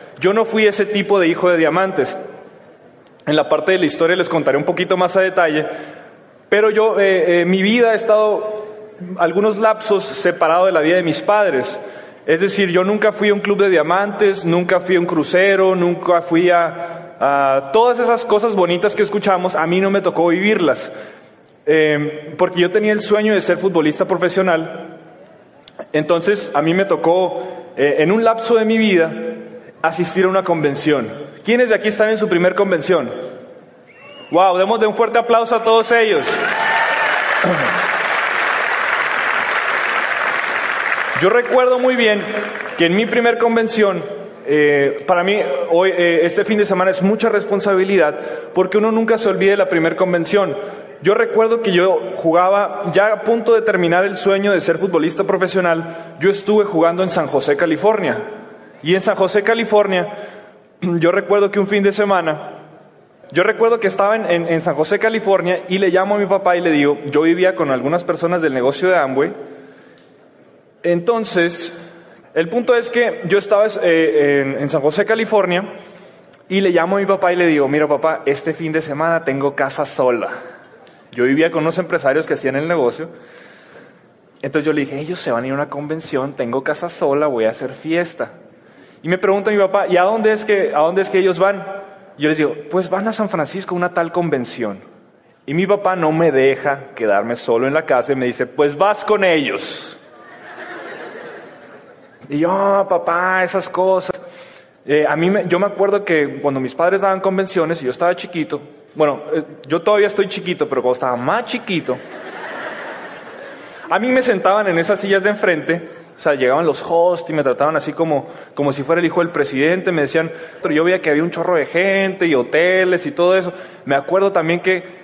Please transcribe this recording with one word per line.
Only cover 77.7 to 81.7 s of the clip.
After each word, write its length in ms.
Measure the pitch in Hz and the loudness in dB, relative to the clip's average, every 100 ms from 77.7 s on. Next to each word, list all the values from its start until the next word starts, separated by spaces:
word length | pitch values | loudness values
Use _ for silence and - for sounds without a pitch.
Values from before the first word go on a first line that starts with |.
| 151 151 | 2 0
papá, 320 | 143 160 156 139 | 0 0 -2 -2
este 260 | 139 165 | -2 -4
fin 180 | 156 160 | -6 -4
de 120 | 160 | -4
semana 420 | 151 143 165 165 | -4 -2 0 0
tengo 300 | 160 135 139 | -2 -2 -2
casa 320 | 143 131 160 143 | -2 -2 -2 -4
sola". 420 | - 127 117 92 - - - - - - - _ | 0 0 0 -4 -8 -16 -20 -20 -20 -20 -20 _
Yo 120 | 120 | -2
vivía 260 | 127 143 160 | 2 2 2
con 120 | 165 | 0
unos 160 | 160 | -2